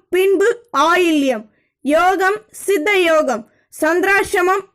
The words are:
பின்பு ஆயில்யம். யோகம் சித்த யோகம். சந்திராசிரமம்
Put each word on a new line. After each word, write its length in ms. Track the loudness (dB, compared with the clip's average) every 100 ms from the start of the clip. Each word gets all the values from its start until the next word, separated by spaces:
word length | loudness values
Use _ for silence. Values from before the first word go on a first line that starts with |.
| _
பின்பு 480 | 0 2 2 0 -2 -6 -2
ஆயில்யம். 680 | 0 2 2 0 0 -4 -8 _ _ _
யோகம் 560 | -2 2 2 2 0 -2 -8
சித்த 460 | -14 -2 -2 0 0
யோகம். 520 | 2 2 0 -4 -8 _ _ -4
சந்திராசிரமம் 840 | -2 0 0 0 0 0 0 0 -4